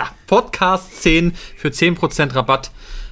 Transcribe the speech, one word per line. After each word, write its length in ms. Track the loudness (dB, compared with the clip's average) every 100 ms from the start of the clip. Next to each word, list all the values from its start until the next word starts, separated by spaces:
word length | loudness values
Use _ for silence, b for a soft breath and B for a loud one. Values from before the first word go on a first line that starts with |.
| -2 -10 2
Podcast 760 | 2 2 -2 0 0 -2 -2
zehn 300 | 2 4 2 -2 B -6
für 160 | -4
zehn 220 | 0 0
Prozent 400 | 2 -2 0 0
Rabatt 360 | 0 0 0 -2 B B B B